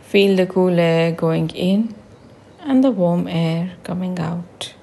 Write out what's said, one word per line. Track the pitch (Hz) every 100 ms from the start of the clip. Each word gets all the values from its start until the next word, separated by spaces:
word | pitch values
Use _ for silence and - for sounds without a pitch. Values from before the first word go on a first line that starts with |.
Feel | - 202 196 190
the | 185
cool | 190 185 175
air | 170 165 165
going | 165 165 160 160
in | - 180 196 226 - - - - - - -
and | 320 262
the | 262
warm | 196 175 175 175
air | 165 165 165 180 180 -
coming | 180 185 180
out. | 160 170 175 - - -